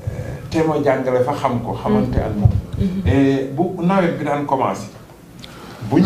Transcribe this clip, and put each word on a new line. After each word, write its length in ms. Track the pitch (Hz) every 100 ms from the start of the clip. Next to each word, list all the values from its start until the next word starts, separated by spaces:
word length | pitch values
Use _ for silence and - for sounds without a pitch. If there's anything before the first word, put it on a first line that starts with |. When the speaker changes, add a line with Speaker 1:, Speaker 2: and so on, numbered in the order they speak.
| - - - - -
Speaker 1:
te 80 | 160 160
ma 80 | 147
jàngale 380 | 139 131 127 127
fa 80 | 135
xam 260 | 139 139 120
ko, 80 | - -
xamante 340 | - 208 - 175
ak 140 | 110 208
moom. 120 | 202 - - -
Speaker 2:
Mhm. 80 | 190 190 180
Speaker 1:
Euh, 320 | 135 139 135 135 139
bu 260 | 190 -
nawet 320 | 175 196 170 -
bi 60 |
daan 220 | 143 143 143
commencé, 400 | 131 110 95 - - - - - - - - - - 107
buñ 120 | 151